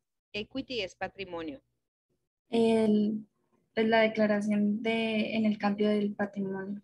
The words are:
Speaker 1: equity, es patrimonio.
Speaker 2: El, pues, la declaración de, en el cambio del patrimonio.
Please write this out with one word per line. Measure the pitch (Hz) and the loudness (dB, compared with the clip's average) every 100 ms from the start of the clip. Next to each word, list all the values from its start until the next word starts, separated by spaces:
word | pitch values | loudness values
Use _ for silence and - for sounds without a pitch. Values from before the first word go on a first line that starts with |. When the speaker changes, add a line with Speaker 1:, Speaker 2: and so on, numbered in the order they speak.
| _ _ _ | _ _ _
Speaker 1:
equity, | 208 220 262 262 240 | -12 -8 -10 -8 -8
es | 185 | -8
patrimonio. | - 190 196 185 170 160 135 _ _ _ _ _ _ _ _ - | -8 -12 -10 -10 -8 -10 -12 _ _ _ _ _ _ _ _ -4
Speaker 2:
El, | 226 226 226 220 208 208 214 - _ _ _ _ | 2 4 4 4 4 2 -2 -10 _ _ _ _
pues, | 226 220 | -2 2
la | 226 | 4
declaración | 220 220 214 208 208 208 208 214 | 4 2 2 2 0 0 0 0
de, | 226 226 226 220 220 | -2 -2 0 -2 -2
en | 220 | 0
el | 214 202 | 0 0
cambio | 202 202 208 | -2 0 2
del | 208 202 | 2 0
patrimonio. | 208 202 202 190 190 196 202 | -2 -6 -4 -6 -6 -8 -10